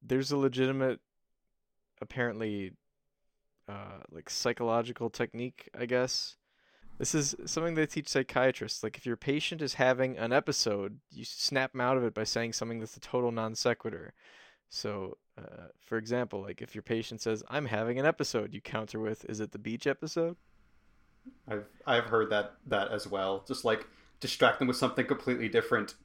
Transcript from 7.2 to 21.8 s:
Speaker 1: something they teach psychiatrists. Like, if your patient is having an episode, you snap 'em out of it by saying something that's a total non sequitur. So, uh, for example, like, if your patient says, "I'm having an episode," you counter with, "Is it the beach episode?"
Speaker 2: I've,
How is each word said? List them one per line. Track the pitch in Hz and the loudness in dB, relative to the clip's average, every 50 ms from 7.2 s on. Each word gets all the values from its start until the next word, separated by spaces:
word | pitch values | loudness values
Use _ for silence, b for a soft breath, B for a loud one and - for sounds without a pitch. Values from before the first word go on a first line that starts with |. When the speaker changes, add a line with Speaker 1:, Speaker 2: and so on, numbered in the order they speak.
| 139 139 - - - | 2 0 -2 -4 -6
Speaker 1:
something | 156 - 160 165 170 165 | -4 -2 -2 0 0 2
they | 160 156 | 2 2
teach | - - 156 135 - | 2 0 -4 -4 0
psychiatrists. | - 135 131 - - 123 131 131 - - - - - - - | 0 0 0 2 2 4 4 4 4 2 -2 -6 -4 -4 -4
Like, | 110 - | -6 -6
if | - - | -6 -4
your | 123 117 | -4 -4
patient | - - 143 139 151 - - 175 160 151 | -2 -2 -2 0 0 0 -2 -2 -2 -4
is | 127 - | -4 2
having | - 127 127 127 127 131 127 127 | 4 6 6 6 6 4 2 2
an | - 113 117 123 | -2 0 4 4
episode, | 139 - - - - - 117 101 101 98 101 110 135 _ _ | 4 4 4 0 2 2 2 2 2 0 -4 -6 -10 _ _
you | - - 117 | -16 -14 -14
snap | - - - - - 143 131 131 - - | -12 -8 -4 -4 0 2 2 0 0 0
'em | 127 | 0
out | 123 127 131 | 2 4 4
of | 131 120 | 4 2
it | 113 - | 2 0
by | 110 110 | -2 -2
saying | - - 117 117 117 110 | 0 0 0 -2 -2 -2
something | - 117 117 117 113 | -4 -4 -4 -4 -6
that's | 110 - - | -8 -10 -12
a | - | -16
total | - - - 127 123 120 117 | -8 -2 0 2 2 2 2
non | 113 110 110 110 | 0 -2 -2 -2
sequitur. | - - 123 117 - - 113 95 82 80 - - b b b b b b b b b b _ | 0 2 2 2 2 -2 -6 -6 -6 -10 -14 -18 b b b b b b b b b b _
So, | - - - 104 104 98 95 - - - _ _ _ | -12 -6 -6 -4 -4 -4 -6 -8 -10 -12 _ _ _
uh, | 107 - - - - 85 - - _ | -18 -16 -16 -16 -16 -18 -20 -20 _
for | _ - 117 113 | _ -4 -4 -4
example, | 107 113 120 127 120 104 - 98 | -2 0 0 0 0 -2 -4 -6
like, | 95 - - - 113 | -6 -8 -10 -10 -12
if | - - | -10 -10
your | 110 - | -12 -4
patient | - 117 113 113 - 117 107 | -2 -2 -2 -2 -4 -8 -4
says, | - 113 110 104 - - | -2 -2 -2 -2 -4 -4
"I'm | 127 147 147 | -4 -4 -2
having | 113 110 107 113 117 120 131 | -2 -2 0 0 0 0 2
an | 139 | 2
episode," | 160 165 - 143 - - 113 101 113 104 | 2 2 2 -2 -2 0 -2 -2 -2 -6
you | 104 | -10
counter | - - - 110 107 - - 110 | -8 -6 -4 -4 -4 -4 -6 -4
with, | 110 107 107 - - - | -4 -4 -4 -6 -6 -8
"Is | 110 107 | -6 -6
it | 107 - | -6 -6
the | - 107 | -8 -10
beach | 107 110 117 117 - 143 | -8 -6 -6 -2 0 -2
episode?" | 135 - 160 156 - 170 165 170 175 - _ _ _ - _ _ _ _ _ _ _ _ _ _ _ _ _ 262 - - _ | -2 -2 -4 -4 -2 0 0 0 -2 -6 _ _ _ -20 _ _ _ _ _ _ _ _ _ _ _ _ _ -20 -20 -20 _
Speaker 2:
I've, | 123 110 104 - - - - | -8 -8 -8 -8 -10 -16 -8